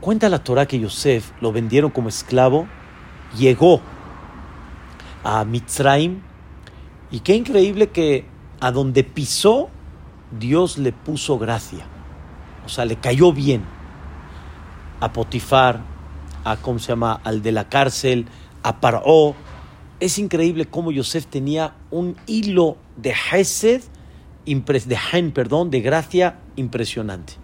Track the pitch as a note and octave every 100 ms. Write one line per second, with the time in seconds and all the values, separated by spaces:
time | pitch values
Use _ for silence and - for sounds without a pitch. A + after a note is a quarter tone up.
0 | - A3 A3 E3+ - B2+ C#3+ C3 A2 -
1 | D3 A#2+ G#2+ - A#2 A2 A#2 B2 D3 C3+
2 | A2+ G#2+ - C3 B2+ C#3 E3+ - - -
3 | - - - A2 C3 B2 F3 D3+ - -
4 | - - - - - - - - - -
5 | - - - G#2+ G#2+ A#2 - - C#3 C#3
6 | E3 F#3 - - - - - - - -
7 | - A2+ - G#3 A#3+ A3 F#3+ G3+ G#3 F3
8 | D#3+ C3+ - - - - C3 B2 C3+ C3
9 | C3 - C#3+ - G3+ A#3 E4 - - -
10 | - - - A#2 A#2 D3+ F3+ - C3 A2+
11 | - D3+ - C3 A2 A#2 - F#2 - -
12 | - - - - - - - - A#2+ A2+
13 | B2+ B2 E3+ C#3+ C#3 B2 F2+ - - -
14 | - - - - - - - - - -
15 | A2 - A2+ B2 - C3+ B2+ A2+ A#2 -
16 | - - - - - G#2+ - A#2+ - A#2+
17 | A#2 A2 - A2 G#2 A2 G2+ C#3 C#3 -
18 | C3 B2+ A#2 - - - - - B2+ A2
19 | - D#3+ D3+ C#3+ - - - - - -
20 | F3+ F#3 G3+ E3 E3 E3 D#3 F3+ E3+ C#3+
21 | B2+ E3 - C#3+ C3+ D3+ D#3 - - D#3+
22 | F3+ - - A3 G#3 F3+ E3 - - -
23 | A#2 B2 - F3+ F#3+ - G#3+ B3+ B3 -
24 | - - - - - C3+ - C3+ A#2 A2+
25 | - F3 E3+ C#3 A#2 C#3+ F3 C3+ A#2 D#3
26 | D#3 F3+ F3+ F3 - - B2+ A#2+ A2+ -
27 | G#2+ F#2+ E2+ -